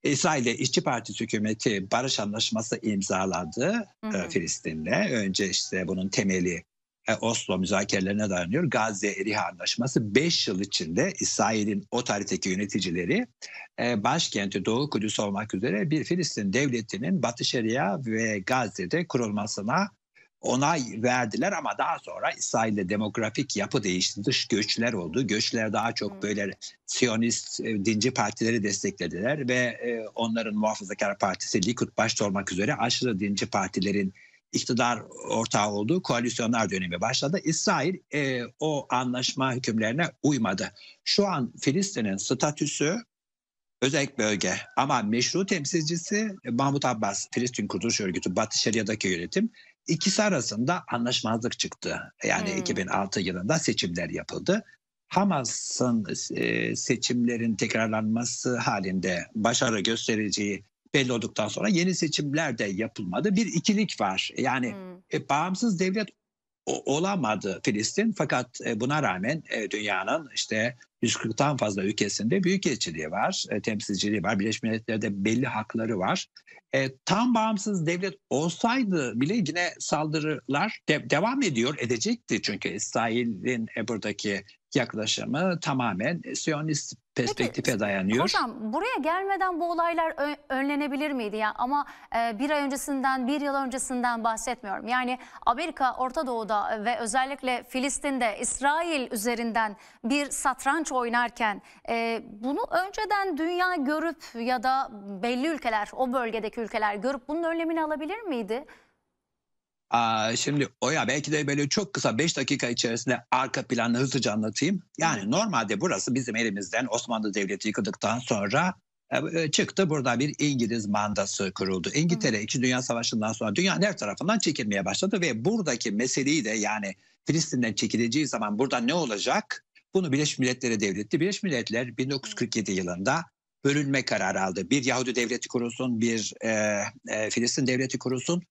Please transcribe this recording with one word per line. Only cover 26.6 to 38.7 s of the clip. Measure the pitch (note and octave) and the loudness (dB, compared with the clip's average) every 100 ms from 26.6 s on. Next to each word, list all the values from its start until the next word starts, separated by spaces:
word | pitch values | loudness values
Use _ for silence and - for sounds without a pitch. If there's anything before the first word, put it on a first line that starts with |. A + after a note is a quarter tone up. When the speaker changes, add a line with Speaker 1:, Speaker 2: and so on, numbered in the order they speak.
| - - - | -16 -16 -8
Speaker 1:
Siyonist, | - B2 A2+ A#2 A2+ - - | 2 2 4 2 0 -4 -8
e, | A2 G#2+ G2 | -4 0 2
dinci | G#2+ B2 | 2 2
partileri | B2 G#2+ - A2+ A#2 | 2 -2 0 0 2
desteklediler | G2+ G2 G2 G2 F2 E2+ A2+ D3+ B2 | 0 -2 -4 -2 -6 -2 -2 -2 0
ve, | B2 | 2
e, | B2 A2+ A#2+ A2+ G#2+ - | 0 -2 -4 -4 -6 -2
onların | A2+ A2+ A2 G#2 | 0 0 0 0
Muhafazakar | G#2+ G#2+ F#2+ G#2 G#2 G2+ | 0 0 -6 -2 -2 2
Partisi, | G2+ F#2 - A2+ G2 | 0 0 -2 0 2
Likud | A#2+ - - | 0 -2 0
başta | A2 - G#2 | 0 2 0
olmak | G2 F#2+ | 0 -2
üzere | F#2 G#2 - | -2 0 0
aşırı | A#2+ - B2 G2 | 0 0 0 0
dinci | G#2 G2+ G#2 | 0 0 0
partilerin | G#2 G2 - F#2+ G2 F#2+ - - _ _ | 0 0 0 0 0 0 -4 -20 _ _
iktidar | C3+ - A#2+ A#2+ A#2 - - - | -4 0 2 2 0 -6 -14 -2
ortağı | A2+ A2+ A2+ G#2+ | 0 2 2 2
olduğu | G#2 G#2+ F3+ | 0 0 0
koalisyonlar | - A#2+ A#2+ A2+ A2+ A#2+ G#2 | 2 0 0 0 0 2 2
dönemi | F#2+ F2+ F2 | 0 -2 -2
başladı. | G#2+ C3 C#3 F3+ | 0 0 0 0
İsrail, | D3+ D#3+ G#3+ E3+ C#3+ F#3+ _ | 0 0 2 2 0 -2 _
e, | D3 C3+ B2+ A#2 _ | -2 0 -2 -4 _
o | D3+ | -2